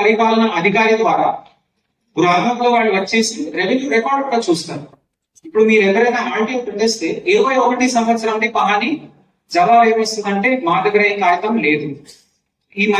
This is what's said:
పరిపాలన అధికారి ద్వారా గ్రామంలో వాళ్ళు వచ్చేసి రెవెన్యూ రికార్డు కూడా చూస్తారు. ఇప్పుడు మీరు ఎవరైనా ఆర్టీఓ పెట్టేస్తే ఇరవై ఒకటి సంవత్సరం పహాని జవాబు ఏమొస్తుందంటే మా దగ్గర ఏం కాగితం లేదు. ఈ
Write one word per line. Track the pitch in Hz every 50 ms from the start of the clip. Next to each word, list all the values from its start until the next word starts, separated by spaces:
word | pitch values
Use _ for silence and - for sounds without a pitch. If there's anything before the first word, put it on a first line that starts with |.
| 208
పరిపాలన | 214 226 214 226 226 226 226 226
అధికారి | 220 - 170 170 202 185 220 220 214 220 226
ద్వారా | 226 - - - - - - - - - _ _ _ _ _ _ _ _ _ _ _ _ _ 156
గ్రామంలో | 175 175 175 175 175 233 247 233 240 240
వాళ్ళు | 240 233 226 220 190 190
వచ్చేసి | 196 - - 220 220 - - - 285 -
రెవెన్యూ | - 240 220 196 254 262 269 285
రికార్డు | - 226 226 262 269 277 269
కూడా | 262 240 233 233 -
చూస్తారు. | 339 - - 156 143 143 143 - - _ _ _ _ _ _ _ _ _ _
ఇప్పుడు | - - 214 220
మీరు | 220 220 214 196
ఎవరైనా | 196 196 226 240 247 240 240
ఆర్టీఓ | 226 - 220 214 226 247 254 247
పెట్టేస్తే | 233 208 202 202 214 226 220 - 165 160 143 - -
ఇరవై | 170 196 214 - 262 262
ఒకటి | 262 240 247 247 247 254 247
సంవత్సరం | 240 233 226 226 233 226 226 226 214 220 220 220 -
పహాని | - 170 196 202 208 226 - 302 - - - - _ _ _ _ _ _ _ -
జవాబు | 339 180 202 233 233 233 220
ఏమొస్తుందంటే | 226 226 220 220 - 214 202 202 196 202 202 254 262 254 -
మా | - - 190 190
దగ్గర | 208 202 208 208
ఏం | 202 202 202
కాగితం | 196 175 175 180 - 220 233
లేదు. | - 160 151 151 147 147 151 135 - - - - _ _ _ _ _ _ _ _ _ _ _ _ 202
ఈ | 202 214 202 196